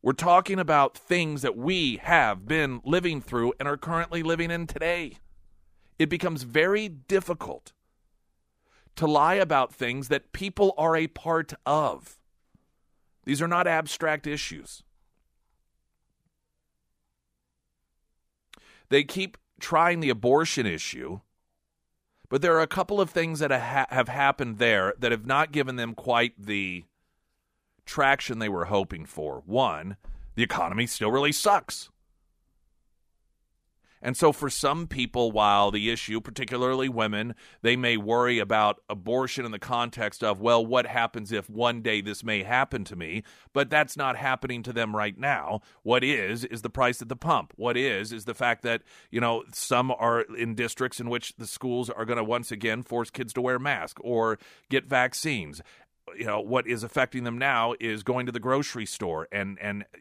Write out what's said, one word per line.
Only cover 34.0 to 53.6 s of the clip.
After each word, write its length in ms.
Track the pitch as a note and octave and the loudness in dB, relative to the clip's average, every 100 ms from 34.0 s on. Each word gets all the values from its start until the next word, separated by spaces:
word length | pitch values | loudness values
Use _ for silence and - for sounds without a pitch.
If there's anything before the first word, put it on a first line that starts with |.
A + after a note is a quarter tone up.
| B2 B2+ | -6 4
so 160 | D#3+ | 4
for 180 | C#3+ C#3+ | 4 -4
some 360 | - C#3+ D#3 E3+ | 0 0 0 -4
people, 460 | C3+ A#2+ B2 A#2 | -4 -4 0 0
while 400 | G#2+ G#2 G2+ G2+ | 4 6 6 4
the 180 | G#2 G#2+ | 2 -2
issue, 320 | A#2 - A2 | -4 -4 -6
particularly 640 | A2 A2 A#2 B2 B2+ C3 C3+ | -6 -8 -6 -2 0 0 -2
women, 460 | A#2 A2 G#2 A2 A#2 - - | 0 -2 -2 -6 -8 -16 -2
they 120 | A#2 B2 | 2 2
may 220 | B2 A2+ | 2 0
worry 400 | G#2 A#2 B2 A#2+ | 2 2 4 2
about 420 | G2 A2 G#2+ G#2 - | 2 4 4 2 -8
abortion 540 | G#2 F#2 B2 C3 - | -10 -2 0 0 -4
in 80 | A#2+ | -6
the 60 | G#2+ | -8
context 640 | - A#2+ A#2+ A#2 G#2+ - | -4 -2 -2 -2 -6 -2
of, 160 | A2 G2 | -2 0
"Well, 240 | A2 A#2 | 4 4
what 220 | A2+ B2+ A#2 | 6 2 2
happens 460 | B2 A2+ A#2+ G#2 | 0 -2 -4 -4
if 180 | A2 G2 | -6 -4
one 320 | G#2 A#2+ A#2 | 0 0 0
day 200 | A2+ G#2+ | -2 -2
this 220 | G2+ G2+ | -2 -8
may 200 | A2+ G#2+ | -4 -4
happen 400 | F#2+ B2 C3+ B2+ | 0 0 0 -4
to 120 | F#2 F#2+ | -8 -10
me?" 280 | D#2+ F#2+ - - _ | -8 -8 -10 -20 _
But 180 | C#3 C3+ | -2 2
that's 260 | D3+ D3+ D3 | 2 0 -2
not 180 | C3+ A#2+ | -4 -2
happening 460 | C3+ B2+ B2 A#2+ | -2 -2 -4 -8
to 80 | A#2 | -6
them 240 | A#2 A2+ G#2+ | -4 -2 0
right 220 | G#2 F#2+ | -2 -2
now. 440 | C3+ B2+ D2 G#2 _ _ | -2 -2 -2 -6 _ _
What 220 | - B2 | 2 2
is, 420 | B2+ C#3 F#2+ A#2 A#2+ | 4 0 0 -4 -6
is 160 | A2+ | -8
the 80 | A2+ | -8
price 320 | - B2 B2 | 0 0 0
at 80 | A#2 | -8
the 60 | B2+ | -8
pump. 380 | D#3+ C#3+ - - | 0 0 0 -6
What 200 | A#2 A#2+ | -2 0
is, 380 | C3+ G2+ G#2+ | 0 -2 -4
is 120 | A2+ G#2 | -8 -8
the 100 | A2+ | -2
fact 260 | A#2+ A#2 | 0 0
that, 220 | A#2+ A#2 _ - _ | 0 -4 _ -20 _
you 100 | A2+ | -2
know, 240 | A#2 A#2 - | 0 0 -4
some 400 | - - B2 C3 | -10 0 2 2
are 300 | B2 A#2 A#2 | 2 2 2
in 320 | A2+ A2 A#2 | -2 -4 -6
districts 460 | A2+ A#2+ - B2+ - | -2 -4 -2 -4 -4
in 100 | A#2+ | -6
which 260 | A#2+ - - | -6 -8 -12
the 100 | A2 | -12
schools 420 | - B2+ B2 A#2 | -8 -4 -2 -4
are 160 | A2+ A2+ | -6 -4
gonna 180 | A#2+ | -2
once 280 | A2 A#2+ A#2+ | 0 -2 -4
again 320 | A2 A2 A2 | -4 -2 -4
force 260 | B2 A#2+ A#2 | -4 -4 -4
kids 240 | - A#2+ | -6 -6
to 80 | B2+ | -2
wear 160 | B2 | 0
masks 420 | B2+ | 0